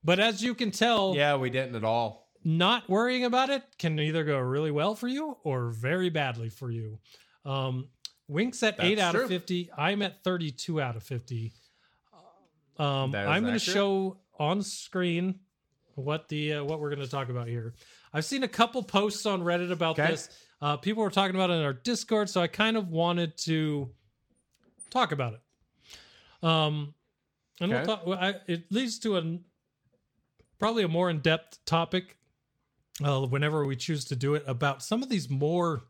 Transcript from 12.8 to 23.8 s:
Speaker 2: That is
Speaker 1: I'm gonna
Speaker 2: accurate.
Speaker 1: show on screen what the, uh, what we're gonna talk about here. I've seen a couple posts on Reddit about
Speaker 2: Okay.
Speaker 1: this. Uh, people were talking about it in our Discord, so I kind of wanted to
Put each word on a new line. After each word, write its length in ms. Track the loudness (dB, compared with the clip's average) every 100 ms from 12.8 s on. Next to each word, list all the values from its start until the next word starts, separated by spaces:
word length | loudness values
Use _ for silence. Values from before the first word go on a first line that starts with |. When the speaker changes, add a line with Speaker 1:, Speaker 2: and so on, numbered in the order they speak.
| -2 0 0
Speaker 2:
That 120 | 0
is 60 | 2
Speaker 1:
I'm 140 | 2
gonna 120 | 2 0
Speaker 2:
accurate. 60 |
Speaker 1:
show 560 | 0 2 2 2 -2 -6 _ -2
on 240 | 0 0
screen 800 | -2 -8 -6 -2 0 0 -2 -4 _ _ _ _ _ -8
what 320 | -4 -4 -4
the, 260 | -4 -2 -2
uh, 80 |
what 160 | -4 -4
we're 100 | -4
gonna 160 | -4 -4
talk 220 | -4 -4
about 180 | -4 -4
here. 260 | -6 -6 -12 -20 -20 _
I've 120 | -6 -2
seen 180 | -2
a 40 | -2
couple 360 | 2 2 2
posts 420 | 0 2 2 0 -2
on 160 | 0
Reddit 300 | 2 0 0
about 260 | 0 0 2
Speaker 2:
Okay. 140 | 0
Speaker 1:
this. 180 | 0 -6 -18 -20 _
Uh, 160 | -2 0
people 240 | -2 0
were 60 | 2
talking 260 | 2 2 2
about 140 | 2
it 40 |
in 100 | 2
our 100 | 0
Discord, 560 | -2 -2 -4 0 0 2
so 120 | 0
I 60 | 0
kind 300 | 2 2 2
of 120 | 0
wanted 480 | 0 2 2 -2 -4
to 500 | -2 0 0 -2